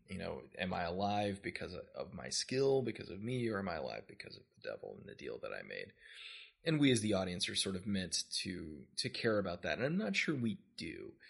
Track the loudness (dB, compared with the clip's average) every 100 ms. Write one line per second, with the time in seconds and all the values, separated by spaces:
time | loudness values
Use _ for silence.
0 | -10 -6 -4 -6 -8 -4 0 0 0 2
1 | 2 4 2 0 -4 -6 -6 -8 -8 -8
2 | -8 -8 -2 -2 0 4 6 6 4 -2
3 | -6 -6 -2 0 2 2 0 0 -2 -4
4 | -8 -12 -14 -14 -18 -12 -8 -6 -8 -10
5 | -12 -8 -6 -4 -4 -6 -6 -8 -8 -12
6 | -18 -14 -14 -14 -16 -4 2 6 8 6
7 | 6 4 2 0 0 0 0 0 0 0
8 | 0 -2 -2 -4 -2 -4 -6 -10 -8 -6
9 | -4 0 4 4 2 -2 -2 2 2 2
10 | 2 2 2 2 2 0 -6 -8 -6 -6
11 | -10 -14